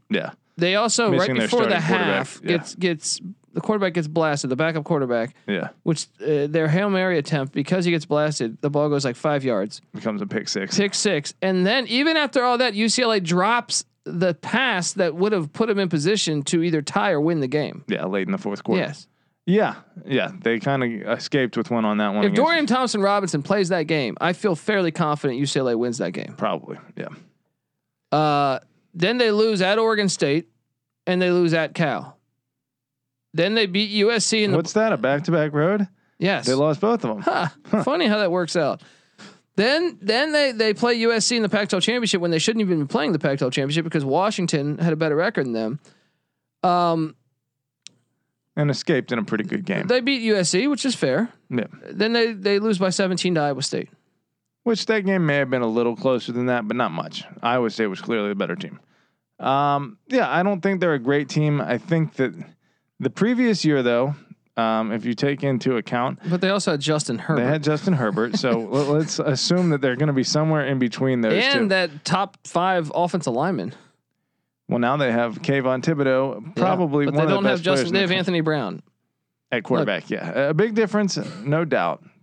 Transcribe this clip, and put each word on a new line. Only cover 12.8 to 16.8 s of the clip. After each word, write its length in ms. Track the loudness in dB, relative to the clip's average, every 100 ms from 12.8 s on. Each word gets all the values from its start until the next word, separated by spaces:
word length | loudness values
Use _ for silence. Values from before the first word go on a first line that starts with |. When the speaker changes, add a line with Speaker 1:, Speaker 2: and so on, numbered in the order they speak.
| 0
Speaker 2:
C 120 | 2
L 100 | 2
A 60 | 2
drops 640 | 2 2 2 2 0 -6 -6 _
the 300 | -10 -2 0
pass 580 | -2 -2 0 2 0 -2
that 220 | -2 -2 0
would 160 | 0
have 200 | 0 -2
put 160 | -2 0
him 100 | 0
in 80 | 0
position 560 | 0 0 0 0 -2
to 180 | 0 0
either 200 | 2 0